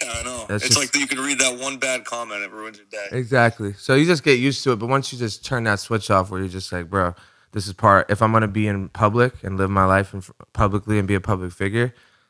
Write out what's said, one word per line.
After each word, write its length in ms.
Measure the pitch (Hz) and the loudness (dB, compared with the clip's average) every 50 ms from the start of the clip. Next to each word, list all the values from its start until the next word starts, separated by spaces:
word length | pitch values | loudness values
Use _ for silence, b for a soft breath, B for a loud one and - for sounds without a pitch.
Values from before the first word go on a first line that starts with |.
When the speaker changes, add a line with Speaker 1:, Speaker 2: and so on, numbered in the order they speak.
| - | -8
Speaker 1:
I 180 | - 659 - - | -10 -8 -8 -8
know. 220 | - - 120 - - | -10 -10 -10 -8 -6
Speaker 2:
That's 160 | 101 107 110 | -6 -4 0
Speaker 1:
It's 100 | 127 - | 2 2
Speaker 2:
just 40 | - | 2
Speaker 1:
like 160 | 139 - - | 2 0 -2
you 120 | 147 139 127 | -2 -2 -2
can 120 | 143 131 | -4 -4
read 200 | 135 143 139 127 | -4 -4 0 0
that 180 | 135 131 123 123 | 0 0 0 -2
one 180 | 131 135 135 127 | -6 -8 -6 -4
bad 280 | 131 131 127 123 107 | -4 -4 -4 -4 -6
comment, 380 | - 120 117 117 113 107 101 101 | -8 -8 -8 -8 -8 -8 -8 -8
it 80 | 95 | -10
ruins 260 | 107 107 110 110 107 104 | -10 -14 -14 -14 -16 -18
your 80 | _ _ | _ _
day. 160 | - 104 101 101 | -12 -12 -10 -6
Speaker 2:
Exactly. 640 | 104 127 127 110 131 127 117 113 - - 107 98 98 | -6 -6 -4 0 4 4 4 4 2 0 -6 -8 -8
So 220 | - - - 131 | -8 -2 2 2
you 100 | 143 156 | 4 4
just 180 | 175 175 147 - | 4 2 2 4
get 140 | 147 135 120 | 4 4 4
used 240 | 127 139 131 - - | 4 0 0 0 0
to 60 | 139 120 | 0 0
it, 20 | 101 | 0
but 80 | 92 120 | 0 -2
once 240 | 135 135 127 - | -2 -2 -2 -4
you 60 | 135 120 | -6 -6
just 260 | 120 107 98 - - | -6 -6 -6 -8 -8
turn 200 | - 135 120 113 | -6 -4 -2 0
that 160 | 110 101 98 | 0 0 0
switch 320 | - - 117 107 - - | -2 -2 -4 -4 0 2
off 180 | 104 95 92 98 | 2 2 2 0
where 100 | 95 92 | -4 -6
you're 80 | 98 92 | -6 -6
just 240 | 87 95 90 - | -6 -10 -10 -8
like, 200 | 90 90 85 82 | -8 -8 -8 -4
"Bro, 240 | 98 98 92 87 87 b b b b b b b - | -2 0 0 0 -2 b b b b b b b -8
this 120 | 107 92 | -8 -8
is 80 | 101 90 | -8 -6
part, 380 | - - 104 98 95 - - | 4 6 8 8 8 6 4
if 100 | 101 92 | 2 2
I'm 100 | 113 110 | 2 4
gonna 160 | 110 110 107 104 | 4 2 2 2
be 200 | 98 107 107 107 | 0 -2 0 0
in 220 | 101 98 95 - | -2 -2 -4 -8
public 440 | - - 110 104 107 120 123 131 - - - | -2 0 0 2 4 4 2 2 0 -6 -8
and 140 | 95 95 95 | -6 -2 -2
live 140 | 98 95 | -2 2
my 140 | 101 98 95 | 4 4 4
life 280 | 92 95 98 101 - - | 6 4 4 2 0 -6
in, 80 | 98 90 - - _ - _ _ | -12 -14 -14 -20 _ -20 _ _
publicly 460 | - 113 98 101 101 98 107 107 107 | -2 0 0 0 -2 -2 -2 -2 0
and 80 | 95 95 | 0 0
be 80 | 101 | -2
a 40 | 95 | -2
public 300 | - - 104 92 90 90 | 0 -2 -4 -4 -4 -8
figure, 400 | - - 98 98 104 117 120 127 - b b b b b b b | -6 -6 -6 -2 0 -2 -2 -2 -4 b b b b b b b